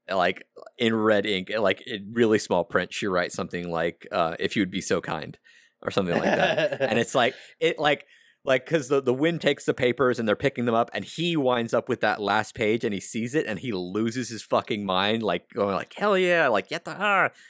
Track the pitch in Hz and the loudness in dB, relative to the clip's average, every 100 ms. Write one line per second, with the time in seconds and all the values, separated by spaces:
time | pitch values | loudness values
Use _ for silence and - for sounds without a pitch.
0 | - 95 90 95 - - - - 113 113 | -4 2 2 0 -10 -20 -14 -2 0 2
1 | 107 104 104 95 92 104 98 101 - 107 | 4 4 4 -2 -2 0 0 0 -4 -10
2 | 101 117 113 107 - 92 85 98 90 - | -4 2 4 4 2 0 0 -2 -2 -4
3 | 107 90 82 - 87 87 87 85 85 - | -2 0 -2 -4 -6 -6 -4 -2 -2 -4
4 | - 95 82 82 95 - 92 98 - 90 | -4 0 0 0 -2 0 -2 -2 -2 -2
5 | - 80 - - _ - _ - - - | -2 -8 -8 -14 _ -20 _ -10 -4 -2
6 | 90 85 - - 180 156 151 135 131 113 | 0 0 2 2 2 2 0 0 0 0
7 | 113 139 117 - - - 165 165 147 147 | 0 2 2 0 -14 -2 -2 0 0 0
8 | - _ _ _ 143 131 - 160 127 139 | -4 _ _ _ 0 0 2 -2 2 0
9 | 131 127 160 165 147 143 - 120 127 120 | 2 0 0 0 0 0 -2 0 0 2
10 | 131 120 110 101 143 - 120 113 120 104 | 2 2 0 2 0 0 0 2 0 -4
11 | 98 - 175 160 127 123 117 120 - 117 | -8 -4 -2 0 2 0 0 -2 0 0
12 | 107 101 101 104 107 - 107 117 117 98 | 0 0 2 0 0 -2 0 0 0 -4
13 | - 117 117 147 127 98 120 95 90 101 | -6 -6 -2 -2 -2 -4 -6 -6 -4 -2
14 | 113 120 110 110 - 120 - 110 98 92 | -2 -4 -6 -8 -2 -2 0 -4 -2 0
15 | 101 113 107 90 - 113 101 95 - - | 2 0 0 -2 -4 -2 0 -2 -4 -4
16 | 208 190 180 175 143 101 95 160 - 160 | 0 2 2 2 4 2 -2 -8 -8 -4
17 | 208 196 160 - - | 0 2 0 -2 -20